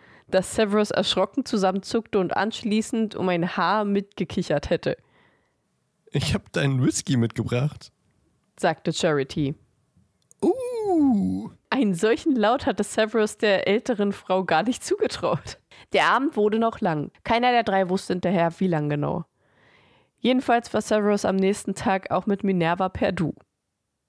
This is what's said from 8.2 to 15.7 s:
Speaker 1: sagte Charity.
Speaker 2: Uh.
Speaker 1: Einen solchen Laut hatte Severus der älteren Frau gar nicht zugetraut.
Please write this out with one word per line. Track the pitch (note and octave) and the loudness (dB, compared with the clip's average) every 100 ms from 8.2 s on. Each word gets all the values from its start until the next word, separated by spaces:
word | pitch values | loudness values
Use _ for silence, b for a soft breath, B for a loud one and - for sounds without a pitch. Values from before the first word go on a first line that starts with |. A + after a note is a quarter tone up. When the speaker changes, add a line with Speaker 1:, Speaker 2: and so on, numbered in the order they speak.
| _ _ _ - | _ _ _ -4
Speaker 1:
sagte | F3+ D#3+ - | -2 -2 -4
Charity. | D#3+ F3 D3 C3+ - C#3+ C#3+ _ _ _ _ _ _ _ - | -2 0 0 -2 -2 -4 -4 _ _ _ _ _ _ _ -4
Speaker 2:
Uh. | - A#4+ B4 B4 G#4+ F4 C#4+ A3 F#3 F#3 A3 - - | 0 0 -2 -4 0 2 4 4 2 -2 -6 -14 -6
Speaker 1:
Einen | B3 G#3+ F3 | 0 0 2
solchen | G#3+ B3+ E4 C4 | 2 0 0 2
Laut | G#3 B3+ - | 2 2 0
hatte | G3 | -2
Severus | G#3 - A3 A3+ G#3+ - | -2 0 0 2 0 0
der | A3 F#3+ - | 2 2 2
älteren | G3+ - G#3 G3+ | 0 0 0 0
Frau | G3 - F#3 F#3 | -2 -2 -2 2
gar | D#3+ | 2
nicht | G3+ B3+ | 2 -2
zugetraut. | - G4+ - - - - - - _ | -2 -2 -2 -2 -2 -2 -6 -18 _